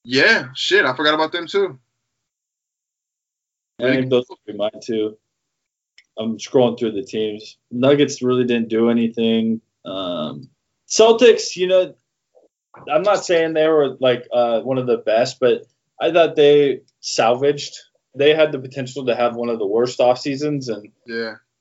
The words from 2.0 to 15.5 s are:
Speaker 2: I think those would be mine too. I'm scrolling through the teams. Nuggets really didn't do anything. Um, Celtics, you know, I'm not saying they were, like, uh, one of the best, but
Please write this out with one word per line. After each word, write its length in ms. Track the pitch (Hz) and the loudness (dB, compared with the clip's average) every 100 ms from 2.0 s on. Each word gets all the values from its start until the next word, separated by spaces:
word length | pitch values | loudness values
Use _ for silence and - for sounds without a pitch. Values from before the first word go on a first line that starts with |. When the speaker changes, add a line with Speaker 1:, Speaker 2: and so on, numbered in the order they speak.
| _ _ _ _ _ _ _ _ _ _ _ _ _ _ _ _ _ - | _ _ _ _ _ _ _ _ _ _ _ _ _ _ _ _ _ -6
Speaker 2:
I 40 | |
think 260 | 123 131 127 | -2 0 0
those 160 | 123 123 | 0 -2
would 100 | - - | -12 -14
be 60 | |
mine 280 | 104 104 - | -6 -6 -6
too. 340 | - 110 107 107 _ _ _ _ _ _ _ _ _ - | -6 -4 -4 -6 _ _ _ _ _ _ _ _ _ -10
I'm 200 | 113 107 | -8 -8
scrolling 400 | - 139 120 - | -2 2 2 0
through 140 | 113 | -6
the 100 | 101 | -6
teams. 520 | 95 110 110 107 - - _ | -8 -6 -6 -8 -14 -20 _
Nuggets 520 | 123 131 147 139 - | -2 2 4 2 0
really 220 | 123 127 | -2 0
didn't 240 | 123 120 113 | 0 -2 -2
do 220 | 110 117 | 0 2
anything. 680 | 117 113 113 113 113 113 113 _ _ | 2 -2 -2 0 0 0 -4 _ _
Um, 680 | 90 95 90 87 76 71 65 _ _ _ - | -14 -10 -8 -8 -8 -10 -18 _ _ _ -4
Celtics, 680 | - 226 226 240 - - 170 | 4 4 6 6 4 0 -4
you 100 | 185 | 0
know, 280 | 185 180 - _ _ _ _ _ _ _ - - | 0 0 -6 _ _ _ _ _ _ _ -18 -4
I'm 120 | 151 | -2
not 220 | 196 190 | 2 0
saying 280 | - 170 165 | 2 0 0
they 120 | 156 156 | 0 2
were, 300 | 156 139 135 | 2 0 0
like, 280 | 131 120 - | 0 0 -2
uh, 280 | 120 117 113 | -2 0 0
one 180 | 113 131 | -2 -4
of 80 | 123 | -2
the 120 | 113 | -2
best, 420 | - 110 127 - | 0 0 0 0
but 240 | 123 | 0